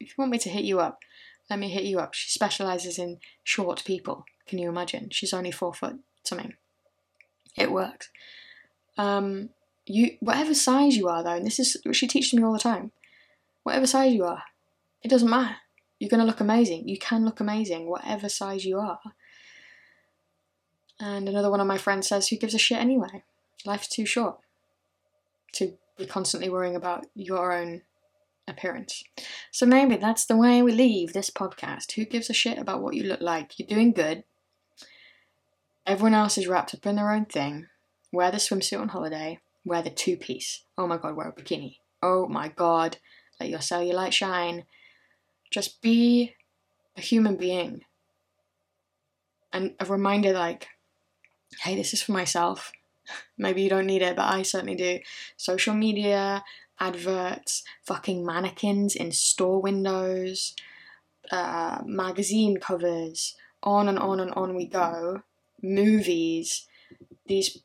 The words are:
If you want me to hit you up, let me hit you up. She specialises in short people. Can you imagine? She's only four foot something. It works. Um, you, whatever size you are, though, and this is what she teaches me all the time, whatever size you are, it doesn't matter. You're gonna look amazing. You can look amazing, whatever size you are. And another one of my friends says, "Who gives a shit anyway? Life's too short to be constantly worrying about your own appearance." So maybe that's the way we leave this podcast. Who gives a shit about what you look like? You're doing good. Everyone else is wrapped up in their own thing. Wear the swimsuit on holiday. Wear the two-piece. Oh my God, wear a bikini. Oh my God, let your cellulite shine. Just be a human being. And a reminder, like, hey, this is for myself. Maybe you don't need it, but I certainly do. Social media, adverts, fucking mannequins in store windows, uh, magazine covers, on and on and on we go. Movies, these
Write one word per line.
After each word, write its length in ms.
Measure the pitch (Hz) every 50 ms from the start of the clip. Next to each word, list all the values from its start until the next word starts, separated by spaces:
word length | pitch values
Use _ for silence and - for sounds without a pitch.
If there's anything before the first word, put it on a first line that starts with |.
If 80 | - -
you 60 | - -
want 140 | 277 262 240
me 60 | 226
to 100 | - 190
hit 160 | 170 208 208
you 160 | 196 190 180
up, 180 | 165 - - - - _ _ - - - - _ _ -
let 80 | 208 202
me 100 | 202 196
hit 140 | 175 196 190
you 160 | 202 190 175
up. 160 | 156 - -
She 160 | - - -
specialises 640 | - - 214 196 - - 196 190 180 175 175 180 170 185
in 200 | 175 175 175 - - - - _ -
short 420 | - - - 190 175 - - -
people. 400 | - 190 180 - - - - - _ _ _ _
Can 140 | - 196 180
you 80 | 175 170
imagine? 420 | 170 175 180 170 - - - 185
She's 240 | - - 196 180 190
only 160 | 185 180 180
four 240 | 170 - 185 175 170
foot 240 | - - - - 269 - _ _ _ -
something. 320 | - 180 175 - 233 - _ _ _ _ _ _ _ _ _ _ _ _ _ _ _ _ _ _ _ -
It 160 | - 196 - 185
works. 360 | 185 190 - - - - - _ - - - - - - - - - - _ _ _ _ _ _
Um, 540 | - 202 202 202 196 196 196 196 196 208 240 _ _ _ _ _ _ _
you, 320 | - 196 214 240 226 - -
whatever 340 | 214 226 226 269 311 311 302
size 420 | - - 254 254 269 285 285 247
you 120 | 214 190 175
are, 160 | 170 170 170
though, 100 | 170 175
and 100 | 175 190
this 140 | 220 - -
is 180 | 254 - - - -
what 140 | - -
she 100 | - 254
teaches 260 | 240 - - 262 - 247
me 120 | 233 226
all 80 | 220 220
the 80 | 214
time, 320 | - 240 220 175 - 214 - _ _ _ _ _ _ _ _ _ _ _ _ _ -
whatever 220 | - - 269 262
size 280 | 262 269 269 269 262 240
you 100 | 202 180
are, 200 | 170 175 - - - _ _ _ _ _ _ _ _ _ _ -
it 60 | 226
doesn't 200 | 262 247 233 226
matter. 280 | 233 254 254 220 - - - _ _ _ _ _ _ -
You're 120 | 208 208
gonna 140 | 240 226 226
look 160 | 226 220 -
amazing. 480 | 214 208 220 233 240 190 165 165 - -
You 100 | 196 196
can 260 | - - 233 226 220
look 160 | 226 220 -
amazing, 500 | 214 208 208 214 220 190 170 165 165 165
whatever 380 | 180 - - - 214 202 202 202
size 360 | - - 202 196 196 196 190
you 140 | 190 185 196
are. 220 | 214 196 175 - - 214 - _ _ _ - - - - - - - - - - _ _ _ _ _ _ _ _ _ _ _ _ _ _ _ _ _ _ _ _ _ _ _ -
And 280 | 208 202 202 202 196 196
another 220 | 196 202 202 202
one 100 | 202 196
of 60 | 196
my 120 | 196 196 190
friends 280 | - 202 196 190 190
says, 220 | - 208 202 196 -
"Who 80 | 226
gives 180 | 208 - 220 220
a 40 | 220
shit 200 | - - 240 226
anyway? 460 | 240 247 269 247 180 190 - 190 - _ _ _ _ _ _ - -
Life's 240 | 202 208 208 - -
too 180 | - - 214
short 320 | - - 240 226 180 - - _ _ _ _ _ _ _ _ _ _ _ _ _ _ _ _ _ _ _ _ _ _ -
to 240 | - 196 175 - - _ _ _ -
be 80 | 190
constantly 420 | 190 - 196 185 - - 170 180 185
worrying 280 | 180 185 180 180 175
about 300 | 175 180 180 175 - - - -
your 380 | 208 190 180 190 180 180 180 175
own 300 | 175 175 170 170 170 - _ _ _ _ _ _ _ _ _ _ _ _
appearance." 580 | - - - - 180 - - - - - - - _ _ - - - - - - -
So 160 | - - 254
maybe 300 | 240 254 269 277 262 226
that's 280 | - 202 220 220 - -
the 120 | - 226
way 260 | 220 233 247 247 247 247
we 100 | 240 226
leave 400 | 226 262 247 214 185 170 165 -
this 180 | - - -
podcast. 640 | - - 190 185 - - 139 147 147 - - - -
Who 120 | 220 220
gives 260 | - - 233 226 -
a 40 | 220
shit 240 | - - 226 - -
about 220 | - 196 190 -
what 140 | 196 - -
you 80 | - 202
look 180 | 190 - -
like? 380 | 170 170 165 160 147 - - -
You're 100 | 185 -
doing 240 | 208 214 233 240 220
good. 300 | 180 156 156 160 - - _ _ _ _ _ _ _ _ _ _ - - - - - - - _ _ _ _ _ _ _ _ _ _ _ _ _ _ -
Everyone 280 | 190 202 190 214 220 220
else 240 | 214 214 208 - 202
is 80 | 185
wrapped 280 | 180 185 180 - - -
up 120 | - -
in 100 | 208 208
their 140 | 208 208 208
own 140 | 214 214 214
thing. 420 | - - 151 139 143 147 151 165 - _ _ _ _ _ _ _ _ -
Wear 180 | 180 180 180
the 60 | 190
swimsuit 440 | 208 - - 202 190 - - 202 196
on 80 | - 208
holiday. 520 | 190 175 160 156 156 156 156 160 170 - _ _ _ _ -
Wear 180 | 180 170 170 165
the 80 | -
two-piece. 720 | - - - 190 175 165 - - 127 - - - - - _ _ _ -
Oh 80 | 185
my 120 | 175 170 165
God, 180 | 165 156 151
wear 120 | 156 156 -
a 40 | -
bikini. 460 | - 143 - 175 147 143 127 - _ _ _ _ _ -
Oh 260 | 180 185 185 185 -
my 200 | 147 151 151 156
God, 500 | - - 175 170 165 165 165 165 - - _ _ _ - _ _ _ -
let 120 | 170 165
your 80 | 165 156
cellulite 540 | 139 - 175 175 175 175 175 185 185 180 -
shine. 520 | - 196 190 185 180 175 170 170 170 170 _ _ _ - - _ _ _ _ _ _ _ _ _ _ _ -
Just 320 | - 208 202 - - _ -
be 520 | 226 233 233 240 240 240 240 240 240 - _ _ _ _ _ _ _ _ _ _ _ _
a 40 | 190
human 360 | - - 233 226 220 208 190
being. 480 | 175 180 180 180 180 170 - - - - _ _ _ _ _ _ _ _ _ _ _ _ _ _ _ _ _ _ _ _ _ _ _ _ _ _ _ _ _ _ _ _ _ -
And 220 | 185 190 185 - -
a 40 | 196
reminder, 480 | 180 196 196 196 196 202 208 202 196 190
like, 360 | 185 170 170 175 - - - - _ _ _ _ _ _ _ _ _ _ _ _ _ _ _ - - -
hey, 120 | 180 190
this 180 | 196 196 - -
is 100 | - -
for 100 | - 202
myself. 600 | 185 180 175 - 175 170 175 190 - - - - - _ _ _ _ _ - - - - _ _
Maybe 260 | - 202 190 185 185 196
you 60 | 190
don't 180 | 190 190 190
need 160 | 190 196 190 185
it, 120 | 180 175
but 180 | 175 - - 190
I 100 | 190 190
certainly 340 | - - 190 190 196 185
do. 240 | 180 180 180 180 180 - - - - - - -
Social 380 | - - - 185 190 - 220 214
media, 680 | 214 220 220 208 202 208 202 202 196 196 196 196 196 - - - - - _ _ -
adverts, 800 | 185 185 180 175 170 185 190 185 180 180 - - - - - - - - - - -
fucking 400 | - 190 - - 202 185 175 175
mannequins 720 | 175 165 175 185 185 - - - 202 202 202 202 202 -
in 160 | - 170 165 -
store 480 | - - - - - 185 185 190 190
windows, 960 | 190 196 196 196 190 190 190 190 185 185 185 185 185 185 190 185 - - - - - - - - - - - _ _ _ _ _ - -
uh, 520 | 185 180 175 175 170 170 165 - - - -
magazine 760 | - 202 190 185 185 180 190 202 202 208 220 220 208 196 180
covers, 800 | - - 185 170 175 175 170 165 165 160 165 - - - - - - - _ _ -
on 260 | 202 202 202 208 202
and 100 | 196 185
on 200 | - 196 190 190
and 140 | 185 180 -
on 240 | 190 185 185 185
we 100 | 180 175
go. 560 | - - 185 175 165 170 165 165 175 190 202 - _ _ _ _ _ _ _ -
Movies, 1040 | 190 196 196 208 214 220 214 190 180 175 165 165 165 165 165 165 - - - - _ _ _ _ - - - - - - - _
these 320 | - 196 190 190 - - - _